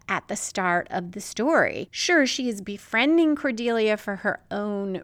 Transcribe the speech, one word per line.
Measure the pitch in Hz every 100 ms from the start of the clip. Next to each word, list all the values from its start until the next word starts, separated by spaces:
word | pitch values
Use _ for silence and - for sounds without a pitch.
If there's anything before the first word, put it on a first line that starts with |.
| -
at | 190 -
the | 208
start | - - 180 175 -
of | - 175
the | 190
story. | - - 247 311 127 - 180
Sure, | - - 349
she | 262 - 254
is | 202
befriending | 196 202 - 220 269 330 320 294
Cordelia | 285 226 240 233 220 208
for | - 196
her | 208 - -
own | 202 208 202 196 185